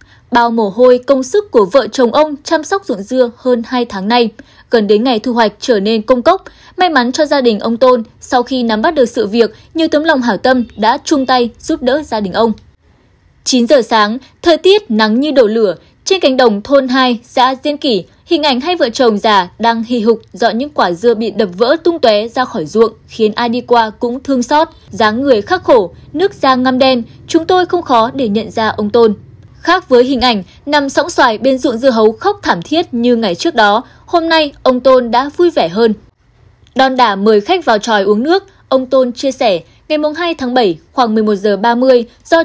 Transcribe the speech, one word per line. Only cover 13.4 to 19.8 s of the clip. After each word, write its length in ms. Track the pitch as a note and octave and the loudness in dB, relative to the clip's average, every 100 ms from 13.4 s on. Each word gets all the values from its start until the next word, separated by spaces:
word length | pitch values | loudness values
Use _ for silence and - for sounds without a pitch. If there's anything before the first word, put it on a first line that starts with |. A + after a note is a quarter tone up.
Chín 220 | - B3+ A#3 | -2 0 2
giờ 160 | C#4+ | 2
sáng, 360 | G#3+ A3+ G#3 A#3+ - _ | 2 0 0 -4 -12 _
thời 140 | E4+ D#4 | 0 2
tiết 340 | F#4 G#4 G#4 | 4 2 2
nắng 300 | A3 A3 A3+ | -2 0 0
như 100 | D4+ | 0
đổ 160 | C#4 G#3 | 2 2
lửa. 280 | A3+ G3+ E3 _ _ | 2 -2 -4 _ _
Trên 160 | - F#4+ | -4 0
cánh 160 | D4 C4 | 0 2
đồng 260 | B3 G3+ | 0 0
thôn 260 | G#3 C#4 C4 | 0 0 2
hai, 320 | C4 B3+ A#3 | 0 0 -2
xã 300 | - C4+ B3 C4 | -4 0 0 0
Diễn 120 | D4 D4 | -6 -4
Kỷ, 280 | D4 G3 E3+ _ - | -2 -4 -6 _ -4
hình 160 | E4 | -2
ảnh 180 | D4 B3 | 0 -2
hai 160 | D4+ F4 | -2 -2
vợ 140 | B3+ | -2
chồng 280 | A3+ B3 G3+ | 0 0 0
già 320 | A3 G3+ F3+ - | 0 0 0 -2
đang 240 | A#3 A3+ | -2 -2